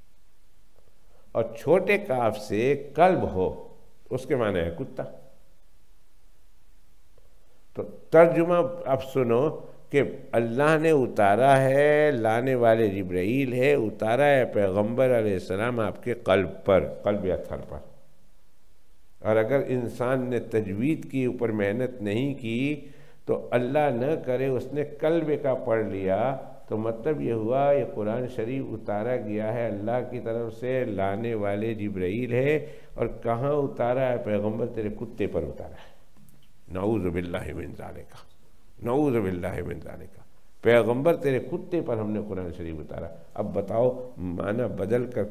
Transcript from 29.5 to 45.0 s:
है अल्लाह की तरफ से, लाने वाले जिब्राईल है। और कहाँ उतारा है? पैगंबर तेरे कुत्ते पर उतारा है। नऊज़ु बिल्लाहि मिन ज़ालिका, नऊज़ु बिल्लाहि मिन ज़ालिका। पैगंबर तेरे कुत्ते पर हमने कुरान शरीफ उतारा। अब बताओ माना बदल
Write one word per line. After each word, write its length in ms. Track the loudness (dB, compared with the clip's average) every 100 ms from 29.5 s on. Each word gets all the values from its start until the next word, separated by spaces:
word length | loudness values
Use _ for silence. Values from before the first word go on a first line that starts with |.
है 180 | 0 -2
अल्लाह 320 | -2 -2 -2
की 160 | -2 -6
तरफ 320 | -4 -4 -4
से, 320 | -4 -2 0 0
लाने 460 | 0 0 0 -2 -2
वाले 380 | 0 0 -2 -2
जिब्राईल 580 | -4 -2 0 0 0
है। 460 | 2 2 2 -2 -12 -10
और 140 | -4 -4 -2
कहाँ 280 | -2 0 2
उतारा 480 | 2 0 0 0 2
है? 140 | 2 0
पैगंबर 460 | 0 0 0 -2 -4
तेरे 200 | -2 -4
कुत्ते 360 | -4 -8 -2 -2
पर 160 | 0
उतारा 320 | -4 -6 -12 -14
है। 140 | -16 -16 -16 -16 -16 -16 -16 -16 -8
नऊज़ु 380 | -2 2 2 0
बिल्लाहि 420 | 0 -2 -4 -6
मिन 200 | -8 -8
ज़ालिका, 460 | -10 -12 -12 -14 -16 -16 -16 -16 -16 -16 -6
नऊज़ु 400 | 0 2 4 2
बिल्लाहि 400 | 2 0 -4 -4
मिन 160 | -6 -8
ज़ालिका। 460 | -10 -12 -14 -14 -16 -16 -16 0
पैगंबर 520 | 6 8 6 4 2 2
तेरे 220 | 2 0
कुत्ते 400 | -2 -6 -4 -4
पर 160 | -2 -2
हमने 220 | -2 -4
कुरान 280 | -4 -6 -6
शरीफ 260 | -8 -8 -8
उतारा। 320 | -10 -10 -10 -12 -10 -6
अब 180 | -4
बताओ 400 | -4 0 2 2 0 -8 -8
माना 480 | -6 -4 -2 -2 -2 -2
बदल 300 | 0 0